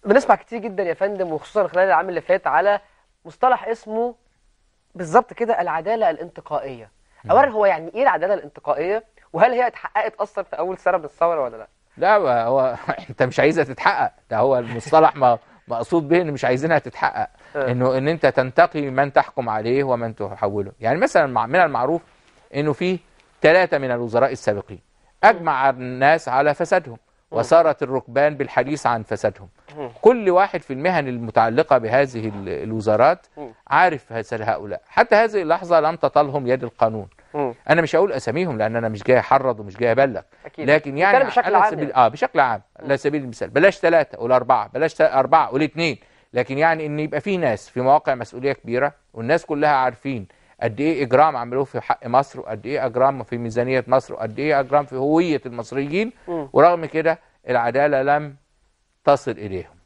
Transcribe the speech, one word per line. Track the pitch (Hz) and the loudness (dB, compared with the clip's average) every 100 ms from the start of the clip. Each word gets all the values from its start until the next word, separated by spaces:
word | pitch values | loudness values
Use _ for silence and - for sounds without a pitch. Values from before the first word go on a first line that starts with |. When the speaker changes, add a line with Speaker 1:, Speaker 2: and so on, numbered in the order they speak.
Speaker 1:
بنسمع | 214 233 262 | 4 2 4
كتير | 208 - 233 | 2 2 -10
جدًا | 226 190 | -10 -6
يا | 185 | -4
فندم، | 165 196 208 180 | -2 -4 -4 -4
وخصوصًا | 156 - 214 180 | -6 -6 -2 -2
خلال | 170 190 | 2 2
العام | 165 180 | 2 0
اللي | 175 | -6
فات، | - 185 170 | -2 -2 2
على | 147 190 202 _ _ _ _ | 2 2 0 _ _ _ _
مصطلح | 165 - 254 247 - | -20 -2 0 2 -2
اسمه | 226 - 220 240 233 _ _ _ _ _ _ _ | -10 -6 -4 -4 -6 _ _ _ _ _ _ _
بالظبط | 175 175 175 - | -12 2 2 2
كده | - 226 - | -6 -4 -2
العدالة | 180 160 165 226 202 | -2 -4 -4 -2 -2
الانتقائية. | 156 170 - - 147 139 123 107 _ _ _ | -2 -10 -16 -8 -8 -8 -14 -18 _ _ _
Speaker 2:
مم. | - | 0
Speaker 1:
أولًا | 202 277 | 2 4
هو | 220 202 | 2 2
يعني | 165 165 | 2 -4
إيه | 214 | -2
العدالة | 262 180 175 | 0 0 -2
الانتقائية؟ | 202 147 - - 135 165 214 - _ _ | -2 -4 -16 -6 -4 -2 -4 -6 _ _
وهل | 165 226 | 2 2
هي | 247 247 | 4 -2
اتحققت | - - 208 220 | -4 -8 -4 -4
أصلًا | - 208 - | -6 -8 -8
في | 190 - | -10 -6
أول | 175 185 | -6 -4
سنة | - 180 | -2 -2
من | |
الثورة | 151 _ 170 165 | -4 _ 0 0
ولا | 127 113 | -4 -6
لأ؟ | 110 _ _ - | -20 _ _ -2
Speaker 2:
لا، | 170 208 | 2 4
هو، | 165 | 4
هو | 120 117 131 131 120 - | 2 2 2 0 -2 -6
<laughs> | - - | -8 -8
أنت | - | -2
مش | 127 - | -2 2
عايزها | 139 160 | 2 2
تتحقق، | 143 131 - - 131 _ _ | -2 0 0 2 -2 _ _
ده | 110 | 0
هو | 123 131 | 2 2
المصطلح | 117 117 - 156 160 147 | -2 -10 2 6 6 4
ما، | 127 117 _ _ _ | 2 2 _ _ _
مقصود | 117 117 175 143 | -8 -2 -2 2
به | 170 | 0
إن | 170 | 0
مش | 139 | -4
عايزينها | 131 127 147 165 | -2 -2 0 -2
تتحقق، | - - - - 107 _ - 147 | -2 -4 -4 -2 -8 _ -14 -6
Speaker 1:
آه. | 131 | -4
Speaker 2:
إنه | 123 127 131 | 0 0 0
إن | 139 | -2
أنت | 165 139 | 0 0
تنتقي | 127 127 - 170 156 143 | 2 -2 2 2 2 -4
من | 131 143 | -2 0
تحكم | 151 135 - 120 | 2 0 -4 -4
عليه | 107 107 131 | -4 -2 0
ومن | 139 123 117 | 0 -2 -4
تحوله. | 110 101 90 104 101 95 - | -8 -10 -4 -4 -4 -8 -6
يعني | 110 151 | -2 0
مثلًا | 269 190 147 | 0 2 0
مع، | 120 113 | -2 -2
من | 160 | 2
المعروف | 170 131 127 165 _ _ _ _ _ | 2 0 -2 -4 _ _ _ _ _
إنه | - 151 | -4 -2
في | 139 180 185 _ _ _ _ | -2 -2 -4 _ _ _ _
ثلاثة | 151 175 180 151 | 4 4 4 -2
من | 135 | -2
الوزراء | 120 120 117 131 | -4 -2 0 0
السابقين | 127 - 101 - 90 _ _ _ _ | 0 -4 -4 -6 -18 _ _ _ _
أجمع | 202 226 165 139 135 | 4 4 0 0 0
الناس | 127 127 127 135 160 - | 0 -6 0 2 2 0
على | 127 147 | 0 0
فسادهم، | 147 170 185 - 113 _ _ _ | 0 0 -2 -2 -20 _ _ _
Speaker 1:
مم. | 110 | -4
Speaker 2:
وصارت | 117 165 160 143 | 4 4 4 0
الركبان | 135 131 - 123 147 147 | -4 -4 -4 0 0 0
بالحديث | 131 - 127 151 - | -4 -2 -2 -2 -2
عن | 117 | -2
فسادهم. | 107 107 110 95 98 _ _ 151 | -4 -4 -4 -6 -20 _ _ -14
Speaker 1:
مم. | 131 117 | -14 4
Speaker 2:
كل | - 247 202 | 4 4 2
واحد | 180 196 175 | 2 2 -2
في | - | -8
المهن | 131 160 180 139 | -4 -2 -2 -2
المتعلقة | 123 117 117 113 117 160 131 | -6 -2 2 2 2 2 2
بهذه | 113 123 139 120 110 | 2 0 0 -2 -8
ال-، | 101 98 | -8 -8
الوزارات | 80 90 110 107 107 131 180 _ - | -8 -6 -6 0 4 4 2 _ -18
Speaker 1:
مم. | 143 110 _ | -18 -18 _
Speaker 2:
عارف | 143 180 151 _ | 2 2 0 _
فساد | 113 107 113 | -10 -8 -6
هؤلاء. | 107 78 101 98 _ | -4 -4 -4 -12 _
حتى | - - | -2 2
هذه | 208 226 208 | 2 2 -2
اللحظة | 165 165 170 170 | -2 -4 2 2
لم | 151 165 | 2 -2
تطلهم | 143 - 147 143 127 | 0 0 0 -2 -2
يد | 131 | -4
القانون. | 123 _ 113 110 98 _ _ | -4 _ -2 -2 -12 _ _
Speaker 1:
مم. | 147 139 117 - | -6 -6 -8 0
Speaker 2:
أنا | 156 | 0
مش | 160 160 | 2 2
هقول | 196 | 0
أساميهم | 135 123 123 180 117 | -2 -4 -4 -4 -2
لأن | 107 117 | -2 -2
أنا | 117 | -4
مش | 107 | -6
جاي | - 127 | 2 2
أحرض | 107 135 131 110 | 4 0 0 -6
ومش | 104 95 | -10 -4
جاي | 120 | -2
أبلغ. | 113 135 101 - _ | 2 0 0 -12 _
Speaker 1:
أكيد. | - - 120 | -20 -8 2
Speaker 2:
لكن | 151 143 | 2 2
Speaker 1:
بنتكلم | 139 | -2
Speaker 2:
يعني | 185 247 | 2 4
Speaker 1:
بشكل | 262 240 180 | 2 0 2
Speaker 2:
على | 196 | 2
Speaker 1:
عام | 202 | 2
Speaker 2:
سبيل، | 190 147 | 0 -4
Speaker 1:
يعني. | 131 117 | 4 2
Speaker 2:
آه، | |
بشكل | 127 - - | 2 -4 0
عام، | 131 107 _ _ | 0 0 _ _
على | - | -4
Speaker 1:
مم. | 139 | -2
Speaker 2:
سبيل | 151 147 | -2 -4
المثال، | 131 110 95 | -8 -10 -4
بلاش | 117 180 185 | 2 2 4
ثلاثة، | 170 170 143 - | 2 2 0 -4
قول | 117 | 0
أربعة، | 127 120 127 104 | 0 2 -2 -2
بلاش | 127 160 | -4 -4
تا-، | - 156 | 2 2
أربعة، | 135 127 160 131 | 2 2 2 2
قول | 127 | -2
اثنين. | 151 151 165 120 _ _ _ | -4 -2 -4 -4 _ _ _
لكن | 120 123 135 | -4 -4 0
يعني | 160 160 151 | 0 0 -4
إن | 147 | -6
يبقى | 151 147 | -4 -6
في | 202 185 | -4 -2
ناس | 156 107 - | 0 -2 -6
في | - | -4
مواقع | 117 147 - | 2 2 2
مسؤولية | 131 117 120 135 | -4 -6 -6 -4
كبيرة | 135 - 117 143 - _ | -4 -4 -2 -2 -4 _
والناس | - 117 165 - | -12 -2 -2 -2
كلها | 147 151 | -2 0
عارفين | 139 127 117 139 127 95 _ _ _ | 2 0 -4 -8 -8 -10 _ _ _
قد | 117 107 | -6 -2
إيه | 151 151 | -2 -2
إجرام | 135 127 156 135 | 0 2 2 0
عملوه | 120 127 | -6 -4
في | 135 123 | -4 -6
حق | - 123 123 | -4 -6 0
مصر، | 120 143 127 | -2 -2 -8
وقد | - 107 101 | -12 -10 -6
إيه | 139 131 | -6 -4
إجرام | 117 131 135 | 0 0 0
في | 113 120 | -8 -8
ميزانية | 117 113 123 131 123 | -6 -4 -2 -2 0
مصر، | 131 - | -2 -2
وقد | - 110 107 | -10 -10 -6
إيه | 147 143 | -2 -2
إجرام | 131 143 | 0 0
في | 143 131 | -2 -4
هوية | 135 160 175 143 131 | 0 0 0 -2 -6
المصريين، | 120 113 131 143 170 220 - - | -12 -10 -8 -4 -4 -4 -8 -10
Speaker 1:
مم. | 170 139 | -10 -4
Speaker 2:
ورغم | 127 160 175 | 2 4 2
كده | 160 156 160 160 _ _ - | -4 -4 -2 -4 _ _ -4
العدالة | 123 120 123 147 143 | -2 -2 0 0 0
لم | 135 147 151 139 _ _ _ _ _ _ | 0 -2 -2 -16 _ _ _ _ _ _
تصل | - 143 - | 0 2 0
إليهم. | 117 104 95 82 _ | -8 -8 -10 -10 _